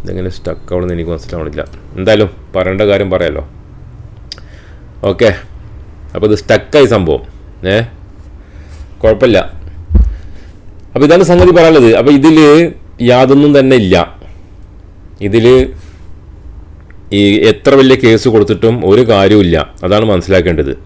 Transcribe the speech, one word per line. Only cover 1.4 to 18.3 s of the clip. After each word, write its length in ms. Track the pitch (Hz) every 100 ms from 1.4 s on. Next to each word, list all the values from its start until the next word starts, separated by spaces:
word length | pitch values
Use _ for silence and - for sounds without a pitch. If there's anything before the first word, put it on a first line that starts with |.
| 78 71 71 - - -
എന്തായാലും 320 | 92 107 101 - - 95
പറയേണ്ട 260 | 92 95
കാര്യം 280 | 104 101 101
പറയാലോ. 380 | 90 85 71 73 - - - - - - - - - - - - - - -
ഓക്കെ, 300 | 98 92 110 95 - - - - - - - -
അപ്പൊ 120 | 107
ഇത് 80 | 107
സ്റ്റക്കായി 500 | - 110 - 151 123
സംഭവം. 360 | 107 85 69 - - - - 92
ഏ, 120 | 104 117 - - - - - - - - - - -
കുഴപ്പമില്ല. 600 | 113 107 127 98 - - - - - - - - - - - - - - -
അപ്പൊ 140 | 123 147
ഇതാണ് 160 | 170
സംഗതി 280 | 165 175 180
പറയാനുള്ളത്. 440 | 175 160 156 117 113
അപ്പൊ 160 | 120
ഇതില് 600 | 143 147 160 151 151 170 - - -
യാതൊന്നും 580 | 120 123 131 139 147 143
തന്നെ 160 | 131 127
ഇല്ല. 400 | 98 90 85 - - - - - - - - - - -
ഇതില് 460 | 104 113 113 127 131 - - - - - - - - - - - - - -
ഈ 260 | 101 101 104
എത്ര 360 | 110 107 143 139
വലിയ 200 | 131 127
കേസ് 320 | 117 110
കൊടുത്തിട്ടും 540 | 127